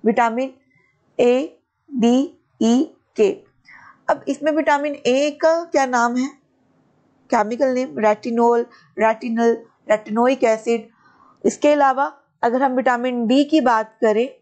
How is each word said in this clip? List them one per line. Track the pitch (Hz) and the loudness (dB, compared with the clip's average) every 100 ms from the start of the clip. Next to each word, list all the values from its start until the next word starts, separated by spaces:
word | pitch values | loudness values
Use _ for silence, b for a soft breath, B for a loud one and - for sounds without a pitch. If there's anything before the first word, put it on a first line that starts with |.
Vitamin | 214 233 233 233 262 - _ _ _ _ _ - | 0 0 0 -2 -8 -10 _ _ _ _ _ 0
A, | 247 254 330 _ _ _ _ | 2 2 -2 _ _ _ _
डी, | 269 233 254 285 _ _ _ | 0 2 2 -2 _ _ _
ई, | 220 247 - _ _ | 0 0 -2 _ _
के। | - 202 - _ _ B B B B - | 0 0 0 _ _ B B B B -6
अब | - - | -4 -4
इसमें | 269 294 | -4 -2
vitamin | 302 302 285 294 | -2 0 -2 -2
A | 285 240 254 294 294 | -4 -2 0 -2 0
का | 320 330 | 0 0
क्या | 339 320 | -2 -2
नाम | 269 247 240 | 0 0 0
है? | 247 269 - _ _ _ _ _ _ _ _ _ | -2 -6 -8 _ _ _ _ _ _ _ _ _
Chemical | 240 208 240 269 | -2 -2 -2 -2
name | 254 262 269 | -2 -6 -2
retinol, | 214 214 247 233 233 240 240 b b - | 0 0 -4 0 2 2 -2 b b -2
retinal, | 220 220 247 226 233 226 - _ - | -2 -2 -4 0 0 0 -8 _ -4
retinoic | 214 220 214 247 262 | -4 -2 0 0 2
acid। | 240 220 233 233 220 b b b b b | 0 0 -2 -4 -6 b b b b b
इसके | - - 294 | -4 0 2
अलावा | 294 277 262 294 - _ _ | 4 2 0 -4 -6 _ _
अगर | 240 254 | -2 0
हम | 269 | 0
vitamin | 254 254 240 247 247 220 | 0 -2 -2 -4 -4 0
डी | 269 | 0
की | 294 311 | 2 2
बात | 254 220 220 _ | 2 0 -4 _
करें | 220 214 262 - | 0 0 -2 -8